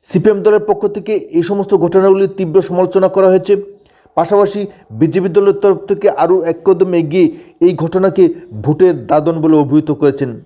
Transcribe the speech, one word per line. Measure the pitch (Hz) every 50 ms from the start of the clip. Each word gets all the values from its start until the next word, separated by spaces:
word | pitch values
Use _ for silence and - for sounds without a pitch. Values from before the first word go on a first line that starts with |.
| _
সিপিএম | - - 180 - 214 208 202
দলের | 180 214 208 208 208 214
পক্ষ | 202 202 - 202 202
থেকে | 214 165 208 214 185 - - 156 170
এই | 165 170
সমস্ত | 202 202 190 196 214 175 160
ঘটনাগুলির | 175 175 190 185 196 190 196 196 190 190
তীব্র | - 190 160 156 190
সমালোচনা | 175 - 175 180 185 175 180 196 185 185
করা | 185 190 190 185
হয়েছে। | 185 185 - - 208 202 - - - - _ _ _ _ _ _ _
পাশাপাশি | - 170 165 202 202 202 - 202 208 202 202 - _ _ _ 110 110
বিজেপি | 151 160 139 190 185 180
দলের | 165 202 196 202 196 202
তরফ | - 202 185 160 -
থেকে | - 202 - - 202 - -
আরও | 156 170 185 185 165 165
এক | 160 165 -
কদম | 196 185 170 190 185 180
এগিয়ে | 170 160 147 160 190 175 151 156 - - - _ _
এই | 170 180 180
ঘটনাকে | - 156 165 170 185 190 196 - - 180 - - - - - 107 107
ভোটের | 104 135 151 156 185 180 165 135 113
দাদন | 98 - 151 147 165 165 165
বলে | 156 160 156
অভিহিত | 151 147 127 139 151 151 156
করেছেন। | 147 139 143 143 135 139 139 127 113 - -